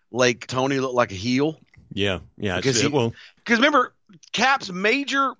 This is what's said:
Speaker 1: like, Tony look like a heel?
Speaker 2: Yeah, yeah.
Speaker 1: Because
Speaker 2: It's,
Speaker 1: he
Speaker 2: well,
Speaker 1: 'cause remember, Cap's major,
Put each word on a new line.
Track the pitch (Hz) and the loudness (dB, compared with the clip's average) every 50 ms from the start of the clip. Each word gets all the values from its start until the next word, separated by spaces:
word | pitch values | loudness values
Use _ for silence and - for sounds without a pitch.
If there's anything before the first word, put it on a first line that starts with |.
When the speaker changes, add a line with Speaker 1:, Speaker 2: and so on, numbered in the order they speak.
| _ _ | _ _
Speaker 1:
like, | 110 120 123 123 120 - - - | 0 2 2 2 2 0 -6 -6
Tony | 127 131 131 139 139 135 | -2 -2 0 0 0 -2
look | 131 131 123 | -2 -2 0
like | 123 120 104 | 0 0 0
a | 98 | -2
heel? | 92 101 123 123 131 143 160 151 - _ _ _ - - - - | -6 -4 -2 0 0 0 0 -2 -6 _ _ _ -20 -20 -12 -6
Speaker 2:
Yeah, | 98 101 101 92 87 - - _ - | -4 -2 -2 -2 -4 -6 -12 _ -8
yeah. | 104 101 90 90 | -6 -4 -2 -2
Speaker 1:
Because | 92 135 127 - | 0 0 0 2
Speaker 2:
It's, | - - | 0 0
Speaker 1:
he | |
Speaker 2:
well, | 147 139 117 117 - - - - _ _ - | 2 0 0 0 -2 -6 -14 -20 _ _ -2
Speaker 1:
'cause | - 233 220 | 0 2 4
remember, | 262 302 294 262 247 - _ _ _ _ - - - - | 4 4 4 2 0 0 _ _ _ _ -20 -20 -16 -8
Cap's | - 190 233 262 277 247 202 196 | -2 0 2 2 2 0 -2 -6
major, | 180 180 196 214 247 277 285 240 262 277 269 254 - | -6 -2 0 0 0 0 -2 -2 -2 0 0 -2 -4